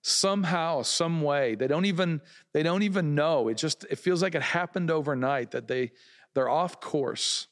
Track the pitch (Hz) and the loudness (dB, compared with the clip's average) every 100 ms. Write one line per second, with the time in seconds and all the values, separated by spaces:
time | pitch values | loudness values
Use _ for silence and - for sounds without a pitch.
0 | - - 190 202 180 170 165 151 113 - | -2 0 2 2 2 0 0 0 -2 0
1 | 165 165 147 143 127 107 131 147 196 175 | 0 2 2 2 2 0 0 2 2 0
2 | 180 156 - - _ 147 160 185 208 196 | 0 -2 -6 -20 _ 0 0 2 0 0
3 | 160 147 151 156 113 113 156 - - - | 0 2 2 2 0 -2 -4 -4 -6 -4
4 | - 175 190 160 - 170 175 190 170 160 | 0 0 0 0 -2 -2 -2 -2 0 0
5 | 143 135 127 139 120 131 117 127 123 _ | 0 0 0 0 -2 -6 -4 -4 -4 _
6 | - - _ 135 127 147 180 - - 151 | -20 -20 _ -2 0 0 0 -6 -4 -2
7 | 131 - - - - | -2 -2 -4 -4 -6